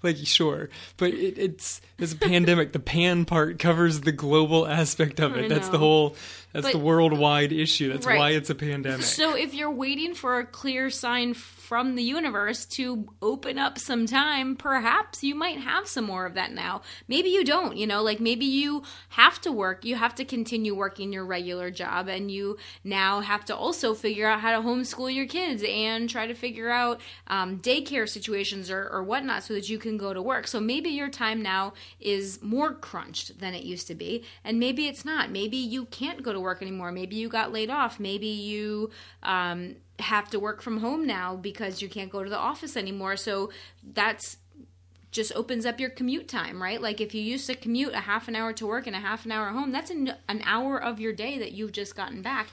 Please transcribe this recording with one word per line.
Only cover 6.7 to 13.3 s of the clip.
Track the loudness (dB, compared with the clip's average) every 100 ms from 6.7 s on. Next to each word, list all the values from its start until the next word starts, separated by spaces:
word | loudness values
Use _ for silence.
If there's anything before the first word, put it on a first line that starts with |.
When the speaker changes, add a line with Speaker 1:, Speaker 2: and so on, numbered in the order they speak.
Speaker 1:
the | 2
worldwide | 6 8 8 8 6 6 4
issue. | 4 2 2 2
That's | 0 4
Speaker 2:
Right. | 6
Speaker 1:
why | 6
it's | 4 2
a | -2
pandemic. | -2 -2 -2 0
Speaker 2:
So | 2 4 4 2
if | -2
you're | -2 -2
waiting | -2 -2 -2 -2 -2
for | 0 0
a | -2
clear | -6 -2 0 0
sign | -2 0 0 0
from | -2 -8 -20 -2 0 0
the | 0
universe | 0 0 0 0 0 -2 -6
to | -4 -2 -4 -6 -2
open | -2